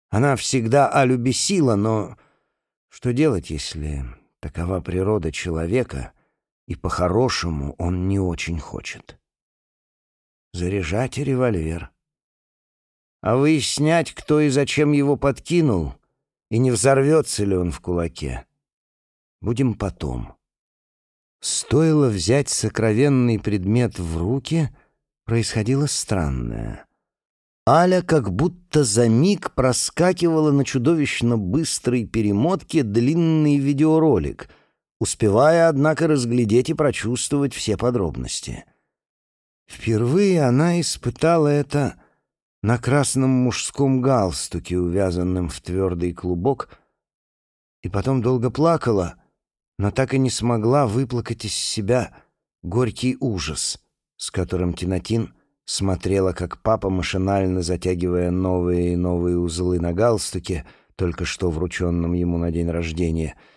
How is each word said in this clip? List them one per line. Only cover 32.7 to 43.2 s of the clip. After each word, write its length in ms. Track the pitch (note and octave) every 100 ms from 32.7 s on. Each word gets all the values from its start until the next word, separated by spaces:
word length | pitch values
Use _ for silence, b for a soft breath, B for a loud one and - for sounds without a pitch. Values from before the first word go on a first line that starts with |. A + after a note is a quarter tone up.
| D#3+
длинный 760 | A2+ G#2+ B2 E3 E3 D#3 D3+ C#3+
видеоролик, 920 | C#3 C#3 D#3 D#3+ D#3 G#2 C#2+ - - b b b _ -
успевая, 680 | G#2+ - G#2+ G#2 D3 E3+ E3
однако, 380 | C#3 D3+ D3+ D#3+
разглядеть 640 | D3 A#2+ B2 A2 A#2 B2+
и 40 |
прочувствовать 760 | D#3+ D3 - A2 B2 - D3 C#3
все 240 | - - G2
подробности. 880 | A#2+ A#2+ E2+ B1+ B1 - - G#1 - _ _ _ _ _ _ _ _ _ _
Впервые 760 | - A2 A2 A#2+ F3 G3+ F3 C3
она 340 | B2+ E3+ F3
испытала 680 | - - B2 - D#3+ E3+ D3
это 520 | D3 C#3+ D3 C3 b b b b _ _ _
на 160 | G2+ A#2+
красном 500 | A#2+ C#3+ C3+ C3